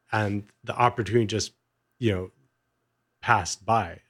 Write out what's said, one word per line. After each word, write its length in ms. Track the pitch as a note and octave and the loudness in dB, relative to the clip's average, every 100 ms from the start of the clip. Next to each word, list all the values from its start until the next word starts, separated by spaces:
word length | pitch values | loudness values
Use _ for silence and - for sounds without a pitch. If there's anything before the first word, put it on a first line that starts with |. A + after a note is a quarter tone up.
| _ | _
And 320 | A2 G#2 G2+ - _ | -2 -2 -2 -8 _
the 120 | - - | -8 0
opportunity 480 | A#2+ A#2+ F#2+ A#2 G#2+ | 0 0 0 0 0
just, 260 | G#2+ - - _ _ _ - | -2 -6 -12 _ _ _ -4
you 120 | A2+ | -2
know, 180 | F#2 F#2 _ _ _ _ _ _ _ _ _ | -2 -6 _ _ _ _ _ _ _ _ _
passed 440 | - G#2+ F2 - G#2 | 2 2 2 -4 0
by. 360 | A2+ E2+ E2+ | 0 0 -8